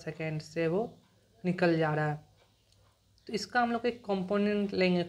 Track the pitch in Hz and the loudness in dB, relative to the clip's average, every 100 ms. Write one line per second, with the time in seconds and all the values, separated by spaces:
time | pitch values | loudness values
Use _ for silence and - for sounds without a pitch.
0 | - 156 160 156 - 170 165 180 240 - | -8 -8 -6 -6 -6 -2 0 0 -2 -8
1 | _ _ _ _ 180 180 175 165 160 151 | _ _ _ _ -4 2 4 4 2 0
2 | 151 151 - _ _ _ _ _ _ _ | 0 -2 -10 _ _ _ _ _ _ _
3 | _ _ - 214 - 247 240 233 240 240 | _ _ -8 -8 -4 0 0 0 -2 -4
4 | - 196 185 202 202 208 202 196 185 180 | -4 -2 0 0 2 0 0 2 4 2